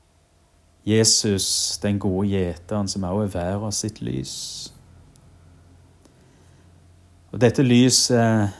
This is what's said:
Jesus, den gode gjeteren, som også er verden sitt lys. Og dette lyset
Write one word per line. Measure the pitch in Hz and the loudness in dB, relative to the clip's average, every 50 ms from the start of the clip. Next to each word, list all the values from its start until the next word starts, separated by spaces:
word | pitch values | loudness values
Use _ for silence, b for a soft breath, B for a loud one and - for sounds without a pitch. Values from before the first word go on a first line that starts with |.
| _ _ _ _ _ _ _ _ _ _ _ _ _ _ _ _ - | _ _ _ _ _ _ _ _ _ _ _ _ _ _ _ _ -2
Jesus, | 104 107 110 110 110 - - - 110 101 95 - - - - - - - - | 2 4 4 4 4 2 2 0 0 0 0 -2 -2 -4 -4 -4 -6 -6 -4
den | - 104 101 101 | -4 -2 -2 -2
gode | 101 104 92 92 101 101 | -2 -2 -2 0 -2 0
gjeteren, | 98 95 90 87 82 - - - 107 104 101 95 | 0 0 -2 -2 -4 -8 -8 -6 -4 -4 -4 -4
som | - 104 95 | -4 -6 -4
også | 90 92 104 107 | -4 -2 -2 -2
er | 101 95 | -2 -4
verden | 90 87 87 98 101 107 107 | -4 -4 -4 -4 -4 -6 -6
sitt | 98 - - 110 - - | -6 -6 -6 -8 -8 -8
lys. | 120 113 113 135 135 - - - - - - - - - - - - - - - - - - - - - - - - - - - - - - - - _ _ _ b b b b b b b b b b b b b b b b b b _ _ _ _ _ _ _ _ | -8 -6 -6 -6 -8 -8 -10 -12 -12 -12 -12 -14 -16 -16 -18 -20 -20 -20 -20 -20 -20 -20 -20 -20 -20 -20 -20 -20 -20 -20 -20 -20 -20 -20 -20 -20 -20 _ _ _ b b b b b b b b b b b b b b b b b b _ _ _ _ _ _ _ _
Og | - 104 | -2 2
dette | 123 113 110 - 139 | 2 4 4 4 2
lyset | 123 123 120 127 127 120 - - - 127 117 117 113 113 110 104 101 98 | 4 6 6 6 6 4 2 2 2 2 2 2 4 2 2 0 0 -4